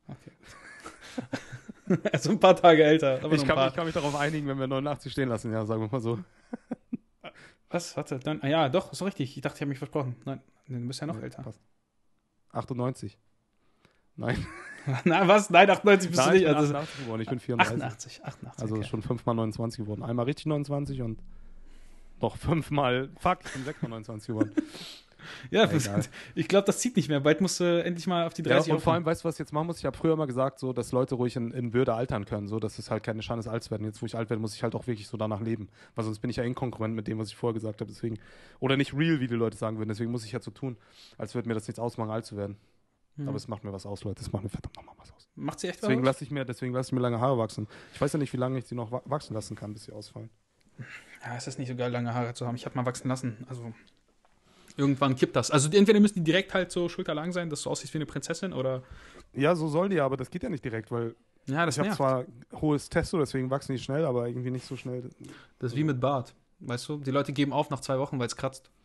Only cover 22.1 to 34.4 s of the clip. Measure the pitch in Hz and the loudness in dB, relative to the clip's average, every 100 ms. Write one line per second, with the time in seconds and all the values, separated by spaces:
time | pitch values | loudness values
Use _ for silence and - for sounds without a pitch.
22.1 | - 117 - 123 156 - 147 127 127 135 | -2 -2 0 0 0 2 2 4 2 -2
23.1 | - 175 185 - 131 135 - 131 113 107 | -2 0 0 -4 -8 -8 -6 -8 -8 -10
24.1 | 110 - 107 107 - - - - - - | -10 -4 0 0 0 -4 -6 -14 -16 -20
25.1 | - - - 127 202 117 151 110 104 - | -20 -16 -14 0 4 4 4 0 -2 -2
26.1 | - - - - 196 - - 247 202 139 | -8 -10 -6 2 4 4 2 2 2 2
27.1 | 143 147 156 185 - 175 170 170 170 190 | 4 4 4 2 2 2 2 0 -2 0
28.1 | 175 165 - 156 131 156 156 165 170 160 | 0 0 -2 2 4 4 2 4 2 2
29.1 | 170 170 156 147 151 170 165 139 - 165 | -2 -2 -4 -4 -4 -4 -4 -6 0 2
30.1 | 156 143 123 131 - 131 123 120 127 131 | 2 2 0 0 -2 -4 -4 0 0 0
31.1 | 120 123 131 117 127 120 120 127 113 123 | 0 0 -2 -4 -4 0 2 2 0 0
32.1 | 113 101 107 101 110 110 - - 110 120 | -4 -4 -6 -4 -4 -4 -6 -4 -4 -4
33.1 | 110 101 117 113 110 - 107 107 104 117 | -6 -4 -6 -4 -6 -4 -6 -6 -6 -6
34.1 | 113 110 113 | -4 -2 -2